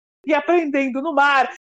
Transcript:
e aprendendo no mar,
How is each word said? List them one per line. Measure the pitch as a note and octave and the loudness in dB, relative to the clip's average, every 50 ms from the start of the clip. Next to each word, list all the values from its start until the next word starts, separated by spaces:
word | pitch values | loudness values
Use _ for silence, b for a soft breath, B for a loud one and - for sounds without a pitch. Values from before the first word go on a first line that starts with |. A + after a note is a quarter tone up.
| _ _ _ _ - | _ _ _ _ -4
e | C#4 D4+ | -2 -2
aprendendo | C#4+ D4 - F4 F4+ E4 D4 C4+ C#4 C4+ C4+ A#3+ C4+ | 0 2 2 0 0 0 0 -2 -2 -2 -2 -4 -6
no | C#4 E4 D4+ | -6 -2 0
mar, | C#4 C#4+ C#4+ C#4+ C4+ B3 B3+ - - _ | 2 2 2 2 2 0 -2 -4 -14 _